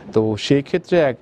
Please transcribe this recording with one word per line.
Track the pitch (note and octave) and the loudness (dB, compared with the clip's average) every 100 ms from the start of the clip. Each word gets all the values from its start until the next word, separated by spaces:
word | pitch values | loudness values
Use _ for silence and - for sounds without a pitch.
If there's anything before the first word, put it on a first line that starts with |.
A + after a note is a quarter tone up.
| - | -4
তো | A2 A2 G#2 | 0 0 -2
সেই | - C#3 | 0 0
ক্ষেত্রে | C#3 F3+ - F3 | 0 -6 -2 0
এক-, | C#3+ A#2 | 0 -2